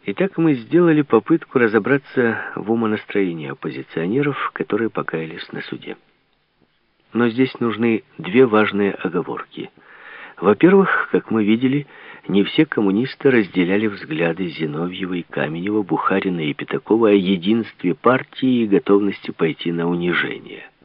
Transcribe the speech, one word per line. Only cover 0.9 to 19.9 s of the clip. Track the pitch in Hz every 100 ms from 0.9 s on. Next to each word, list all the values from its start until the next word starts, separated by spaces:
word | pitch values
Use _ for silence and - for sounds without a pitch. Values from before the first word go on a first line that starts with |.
| 151
попытку | 143 113 - 160 - 131
разобраться | 117 110 104 139 - - 117 107 - -
в | 92
умонастроении | 117 113 107 - 104 95 82 71
оппозиционеров, | 71 82 65 135 - 85 123 143 139 -
которые | - - 104 113
покаялись | 82 76 80 80 85 -
на | -
суде. | - - - - _ _ _ _ _ _ _ _ _ _ _
Но | 113 120
здесь | 113 131 -
нужны | 117 104 117 110 _ -
две | 120 110
важные | 131 107 101 101 101
оговорки. | - - 87 - - - - - _ _ - - - - -
Во-первых, | 90 107 170 196 190 - -
как | 92 -
мы | 110
видели, | 104 113 127 143 143 - - - -
не | 95
все | 92 - 156
коммунисты | - 101 98 131 - 139
разделяли | 123 90 92 87 101 110
взгляды | 95 78 156 85 85 95
Зиновьева | 147 80 73 85 92 92
и | 90
Каменева, | 82 - 71 82 95 107
Бухарина | 95 - - 98 95 87
и | 76
Пятакова | 71 143 - - 110 113
о |
единстве | 101 92 95 87 113 107 _ 139
партии | 135 117 131 - - 131 123
и | 110
готовности | 101 - 101 104 98 -
пойти | - 82 73 85
на | 85
унижение. | 85